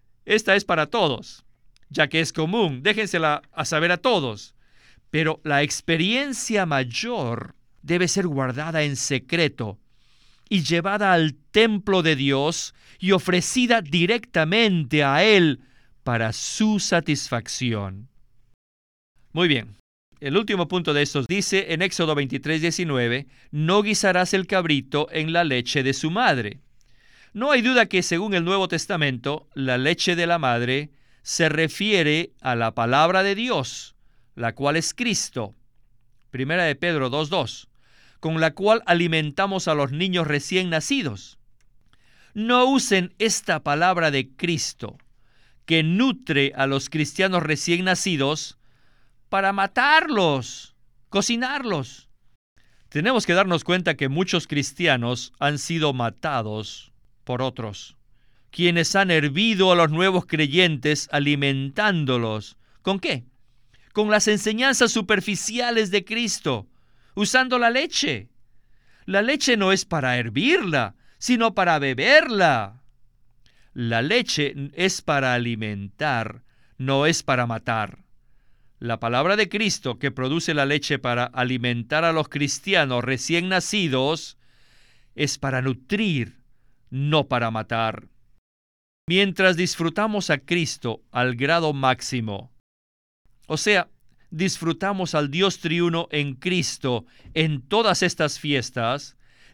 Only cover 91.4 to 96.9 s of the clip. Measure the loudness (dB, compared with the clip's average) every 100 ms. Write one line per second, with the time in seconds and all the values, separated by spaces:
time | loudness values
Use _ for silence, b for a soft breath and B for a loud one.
91.4 | 0 2 0 0 0 0 -4 -6 -6 -8
92.4 | -12 _ _ _ _ _ _ _ _ _
93.4 | -6 -2 2 2 0 _ _ _ _ -4
94.4 | -2 -2 -4 -2 -4 -2 -2 -2 0 0
95.4 | 0 0 -2 0 0 0 -2 -4 -4 -6
96.4 | -2 -2 -2 -4 -4